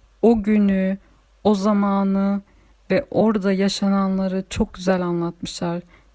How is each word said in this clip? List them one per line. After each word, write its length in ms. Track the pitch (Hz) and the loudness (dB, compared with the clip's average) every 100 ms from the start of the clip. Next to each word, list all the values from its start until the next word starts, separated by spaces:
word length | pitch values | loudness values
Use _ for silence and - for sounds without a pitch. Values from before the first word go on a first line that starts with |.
| _ - | _ 2
o 200 | 226 226 | 2 4
günü, 560 | 208 214 202 190 190 196 _ _ _ _ | 2 2 2 2 0 -4 _ _ _ _
o 100 | 208 | 0
zamanı 880 | 202 208 202 202 196 196 196 196 202 - _ _ _ - | 2 2 2 2 0 0 0 0 -2 -8 _ _ _ -4
ve 160 | 190 - | -4 -2
orada 420 | - 214 208 196 | 0 0 0 0
yaşananları 920 | 190 196 - 196 196 190 190 190 190 - | 0 0 0 0 0 0 -2 -2 -4 -6
çok 240 | - 214 | -4 -4
güzel 280 | - 180 185 | -2 -2 0
anlatmışlar. 800 | 175 170 170 170 170 - 175 175 - - _ | 0 -2 -4 -6 -12 -6 -6 -6 -10 -20 _